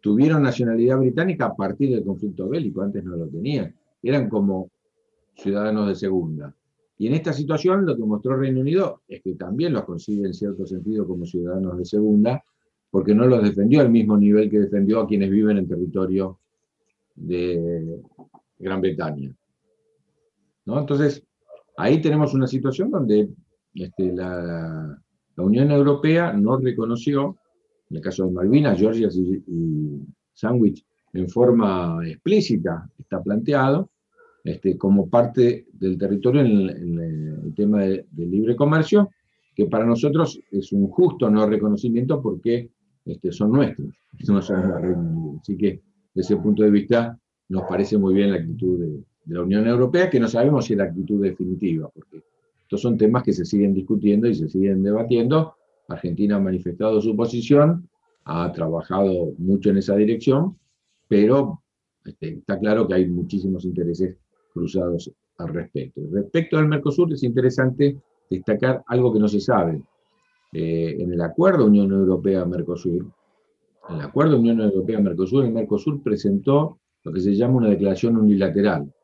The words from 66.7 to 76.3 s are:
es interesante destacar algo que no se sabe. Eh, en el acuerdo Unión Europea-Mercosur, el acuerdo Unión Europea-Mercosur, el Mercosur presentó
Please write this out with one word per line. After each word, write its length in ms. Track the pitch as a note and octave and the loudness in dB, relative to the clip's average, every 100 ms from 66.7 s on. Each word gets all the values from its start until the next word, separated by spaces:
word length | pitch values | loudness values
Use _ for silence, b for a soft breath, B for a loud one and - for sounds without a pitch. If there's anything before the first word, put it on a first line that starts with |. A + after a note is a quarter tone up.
| D3+ C#3+ C#3+ F3 | 0 -2 0 0
es 100 | C#3+ | 0
interesante 720 | B2+ A#2+ B2+ B2+ C3 B2 C#3+ C#3 _ _ _ | -2 2 0 2 -2 2 0 0 _ _ _
destacar 560 | F#2 F#2 G#2 B2+ B2+ - | -8 -2 0 0 -2 -2
algo 260 | A#2+ B2+ | 0 2
que 60 | G#2+ | 4
no 100 | G#2 | 2
se 120 | G#2 | 0
sabe. 420 | - A2+ E2+ D#2 - _ _ _ _ _ _ | 0 0 0 -4 -10 _ _ _ _ _ _
Eh, 440 | D#2+ D#2+ E2 E2 - | -6 -4 -2 -2 -4
en 120 | F2+ | -4
el 80 | F2 | -4
acuerdo 460 | E2+ - F#3+ F3 A2 | -4 2 2 4 6
Unión 240 | G#2 G2 | 6 4
Europea-Mercosur, 1120 | G2 F#2+ F#2+ G2 F#2+ F2 F2+ E2+ F2 F#2 F2 - _ _ _ _ _ _ _ - | 2 2 2 0 0 -2 -4 -6 -6 -4 -4 -6 _ _ _ _ _ _ _ -12
el 100 | E2 | -10
acuerdo 380 | C#3+ - D#3 C#3 | -6 0 4 4
Unión 220 | A#2 A#2 | 4 4
Europea-Mercosur, 840 | G#2+ F#2+ F#2+ A2 G2+ E2+ F#2 B2+ | 2 0 -2 0 0 0 0 2
el 80 | B2 | 2
Mercosur 480 | A2+ G#2+ G#2 - C#3+ | 0 -2 -2 -2 -4
presentó 760 | A#2+ G#2 G#2 | -4 -2 0